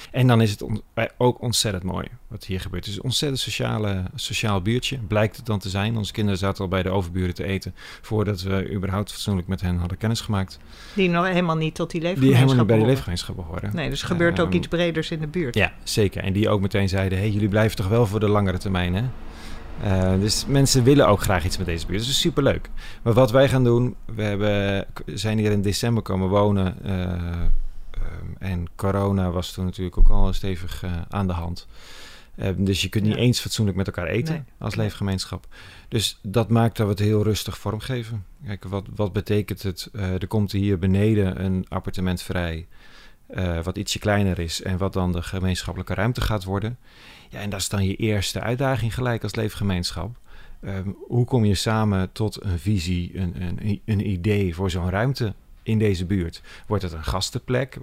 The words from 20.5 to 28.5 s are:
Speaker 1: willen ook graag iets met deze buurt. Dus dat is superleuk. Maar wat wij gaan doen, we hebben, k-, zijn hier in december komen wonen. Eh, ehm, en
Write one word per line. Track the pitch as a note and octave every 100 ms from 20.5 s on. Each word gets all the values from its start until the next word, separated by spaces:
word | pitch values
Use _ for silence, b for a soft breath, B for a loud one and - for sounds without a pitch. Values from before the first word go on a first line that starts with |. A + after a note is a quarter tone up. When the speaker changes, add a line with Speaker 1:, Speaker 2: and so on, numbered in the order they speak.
| C#3 C3+ C3
Speaker 1:
willen | A#2+ C#3+ A2
ook | G2+
graag | G2+ F2+
iets | E2+ -
met | F2
deze | E2 E2
buurt. | G2
Dus | A#2+
dat | C3+
is |
superleuk. | E3+ - C3 B2 - B B B
Maar | A#2
wat | A#2 B2
wij | C3 C3+
gaan | B2+
doen, | A#2+ A#2+ B2 -
we | - A2+
hebben, | G#2+ G2+ G#2 G2+ G2+ G2 F#2
k-, | - -
zijn | G2+ A2 A2
hier | G#2+
in | G2+
december | G2+ F#2 A#2 A2+
komen | - F#2+ F#2
wonen. | G2+ G#2 G2 F#2 -
Eh, | -
ehm, | F#2 F2+ F2 E2+ E2+ E2+ - - - - - F2+ E2+ F2 -
en | F#2+